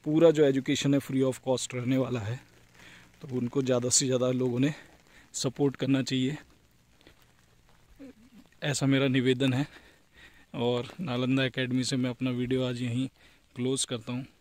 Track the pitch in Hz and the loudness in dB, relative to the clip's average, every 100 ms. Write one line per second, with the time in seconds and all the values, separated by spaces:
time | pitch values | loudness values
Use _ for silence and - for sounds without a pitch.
0 | 151 156 165 151 143 135 131 139 143 139 | 2 6 6 8 4 4 0 0 2 2
1 | - 135 131 123 - 123 - 127 120 131 | 0 0 0 -2 -2 -2 -2 -6 -2 0
2 | 123 123 104 123 - - - - - - | 0 -4 -4 -8 -10 -20 -20 -20 -20 -20
3 | - - 147 127 120 143 131 123 123 - | -20 -18 -8 -4 -2 -2 0 0 2 0
4 | 139 127 127 127 127 120 139 151 - - | 2 0 0 0 -2 0 0 -2 -14 -20
5 | _ - - - 135 123 143 131 131 135 | _ -20 -16 -6 -6 0 -2 0 0 0
6 | 127 131 127 151 - _ _ _ _ _ | 0 0 -2 -4 -12 _ _ _ _ _
7 | - - _ _ _ _ _ _ _ - | -20 -20 _ _ _ _ _ _ _ -20
8 | 269 - 233 - - _ 151 135 135 135 | -20 -20 -20 -20 -20 _ -4 0 2 2
9 | 139 131 123 127 139 123 147 - - _ | 4 2 2 2 2 0 -2 -8 -20 _
10 | _ - - - - - 120 123 120 - | _ -20 -20 -20 -14 -4 -2 -2 -4 -10
11 | 185 123 127 135 131 135 127 127 123 135 | -6 -2 0 0 0 -2 -2 -2 -2 -2
12 | 127 120 127 123 123 127 127 120 123 120 | -2 -2 -4 -2 -2 0 0 -4 -4 -4
13 | 135 _ - _ _ - 123 135 - 120 | -4 _ -20 _ _ -6 -4 -2 -4 -6
14 | 113 123 131 _ | -6 -8 -10 _